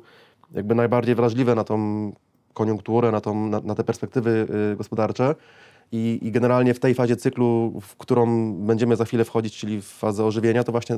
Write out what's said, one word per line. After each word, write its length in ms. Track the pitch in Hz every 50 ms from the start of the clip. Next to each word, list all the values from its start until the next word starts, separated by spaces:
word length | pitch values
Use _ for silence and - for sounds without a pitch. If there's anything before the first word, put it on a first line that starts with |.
| - - - - - _ _ _ _ _ -
jakby 220 | 98 101 104 117
najbardziej 400 | 117 117 113 117 123 117 117 120
wrażliwe 400 | 107 120 120 107 127 131 120 120
na 80 | 110 104
tą 480 | - 110 107 107 104 104 107 107 104 - - _ _ _ _ _ _ _
koniunkturę, 580 | - 110 110 110 101 101 - 110 120 120 117
na 100 | 107 107
tą, 280 | 104 107 107 107 107 107
na, 100 | 104 101
na 160 | - 107 104
te 80 | - 110
perspektywy, 640 | - - - - 101 - 131 110 117 113 110 110 - - 104 107 104 104
y, 20 |
gospodarcze. 600 | 101 110 - - 107 110 104 98 - 123 135 156 - - - - - - - _ _ _ _
I, 280 | 117 113 113 117 113 -
i 100 | - 113
generalnie 420 | 104 120 117 123 123 127 127 123 120
w 60 | 123
tej 140 | - 135 120
fazie 220 | 131 127 120 120
cyklu, 640 | 120 - 135 127 123 123 120 117 113 117 113 110 107
w 140 | 101 - -
którą 580 | - - - 127 123 117 117 117 113 113 110 104
będziemy 420 | 80 104 107 113 107 123 120 120
za 100 | 101 113
chwilę 200 | - - 117 113
wchodzić, 320 | - - 117 110 110 - -
czyli 240 | - 104 107 104
w 40 | 98
fazę 400 | - - - - 107 101 101 110
ożywienia, 380 | 107 104 113 110 117 113 120 120
to 80 | -
właśnie 240 | 113 117 113 - 120